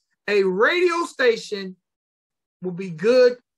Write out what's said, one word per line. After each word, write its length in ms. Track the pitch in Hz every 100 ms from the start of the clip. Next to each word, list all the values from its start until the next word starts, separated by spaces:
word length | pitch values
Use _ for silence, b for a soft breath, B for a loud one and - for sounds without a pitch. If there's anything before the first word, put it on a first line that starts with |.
| _ _ -
a 160 | 208
radio 600 | 190 185 269 349 359 339 311
station 720 | - 247 226 - 202 190 185 _ _ _ _ _ _ _ _
will 100 | 180
be 200 | 175 190
good 460 | 156 214 254 247 247 _